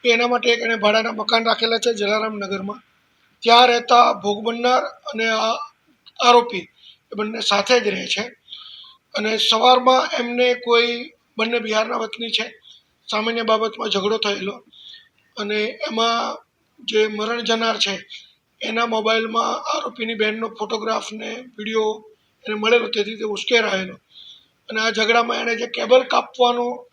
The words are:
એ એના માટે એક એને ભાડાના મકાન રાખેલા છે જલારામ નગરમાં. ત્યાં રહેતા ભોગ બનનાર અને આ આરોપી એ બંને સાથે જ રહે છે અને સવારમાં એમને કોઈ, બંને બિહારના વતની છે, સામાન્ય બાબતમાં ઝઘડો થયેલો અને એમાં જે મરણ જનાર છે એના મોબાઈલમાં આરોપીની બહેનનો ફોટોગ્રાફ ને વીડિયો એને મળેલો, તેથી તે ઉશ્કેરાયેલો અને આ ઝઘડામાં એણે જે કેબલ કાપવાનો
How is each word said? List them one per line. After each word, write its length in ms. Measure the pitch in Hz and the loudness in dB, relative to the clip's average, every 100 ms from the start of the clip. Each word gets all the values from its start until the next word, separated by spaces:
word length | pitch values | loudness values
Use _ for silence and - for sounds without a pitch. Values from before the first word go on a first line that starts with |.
એ 80 | 247 | 2
એના 160 | 226 240 | 2 2
માટે 220 | 247 240 | 0 0
એક 100 | 233 | 0
એને 160 | 233 220 | 0 0
ભાડાના 360 | 208 220 220 | 2 2 0
મકાન 340 | 220 214 226 226 | -6 -2 0 0
રાખેલા 320 | 226 226 226 | 0 0 0
છે 160 | 240 | -2
જલારામ 420 | 220 202 214 220 214 | -2 0 0 -2 -6
નગરમાં. 440 | 196 190 196 208 _ _ _ _ _ _ | -8 -6 -8 -12 _ _ _ _ _ _
ત્યાં 280 | 233 233 247 | 4 6 6
રહેતા 460 | 240 240 240 233 | 4 4 6 6
ભોગ 300 | 208 202 208 | 2 -4 -4
બનનાર 380 | 220 233 240 262 | -4 -2 2 2
અને 460 | 285 - - 214 226 | 0 -10 -12 -4 -2
આ 240 | 220 226 - - _ _ _ - - 247 | 0 0 -2 -8 _ _ _ -20 2 6
આરોપી 340 | 247 240 202 165 _ - _ _ | 6 6 -8 -10 _ -20 _ _
એ 40 | - | -6
બંને 240 | 214 226 | -6 -4
સાથે 400 | 208 202 202 247 | 0 0 2 2
જ 80 | 208 | 2
રહે 200 | 185 - | -4 -4
છે 140 | 196 240 - _ - - - - _ _ - | -6 -6 -12 _ -20 -18 -20 -20 _ _ -4
અને 220 | 214 220 | -2 0
સવારમાં 720 | - 226 247 254 247 262 262 302 | 2 4 6 6 6 4 2 -2
એમને 340 | 240 240 247 | -2 0 2
કોઈ, 580 | 247 233 233 240 240 277 _ _ - | 0 2 2 2 -2 -10 _ _ -4
બંને 220 | 226 240 | -2 -2
બિહારના 380 | 214 214 226 240 | 0 -2 0 -4
વતની 320 | 220 233 226 | -6 -8 -6
છે, 240 | 220 233 - _ - _ _ - | -4 -6 -10 _ -20 _ _ -6
સામાન્ય 300 | 214 220 233 | -4 -2 -2
બાબતમાં 480 | 220 220 220 220 226 | 0 0 0 -4 -4
ઝઘડો 280 | 196 202 220 | -2 0 0
થયેલો 460 | 214 196 190 - _ - - - _ _ _ - | -2 -4 -6 -10 _ -20 -20 -20 _ _ _ -10
અને 260 | 208 214 | -4 -2
એમાં 760 | 214 277 302 226 233 233 - - _ _ _ _ - | -4 -6 -6 -2 0 0 -4 -8 _ _ _ _ -2
જે 220 | 214 214 | 0 0
મરણ 340 | 208 214 240 | -2 -4 -4
જનાર 360 | 220 226 226 214 | -2 0 0 0
છે 220 | 196 190 - - - _ _ _ | -2 -4 -12 -20 -20 _ _ _
એના 240 | - 226 233 | -6 -2 0
મોબાઈલમાં 920 | 220 214 220 226 226 233 247 311 302 | 0 0 0 0 -2 -2 -4 -4 -4
આરોપીની 380 | - - 226 220 | -6 -8 -8 -2
બહેનનો 320 | 214 220 220 | -2 -2 -8
ફોટોગ્રાફ 680 | 226 208 226 220 214 - | -8 -6 -4 -4 -4 -6
ને 180 | 214 214 233 254 - | -12 -12 -12 -14 -12
વીડિયો 460 | 214 220 214 214 - _ _ _ 208 | -4 -2 -2 -4 -14 _ _ _ -8
એને 80 | 214 | -2
મળેલો, 320 | 220 240 226 | 2 2 2
તેથી 280 | 220 202 220 | -4 -4 -4
તે 80 | |
ઉશ્કેરાયેલો 680 | 220 196 - 233 214 190 185 180 _ - - - _ _ - | -6 -6 0 2 2 -2 -6 -12 _ -20 -20 -20 _ _ -8
અને 120 | 220 | -2
આ 100 | 220 | -2
ઝઘડામાં 460 | 214 220 233 233 233 | 0 2 2 2 -2
એણે 180 | 233 226 | -2 -4
જે 120 | 240 | -6
કેબલ 360 | - 226 254 | -4 4 4
કાપવાનો 840 | 254 - - - 240 240 240 247 - | 6 -2 -2 2 2 2 -2 -6 -14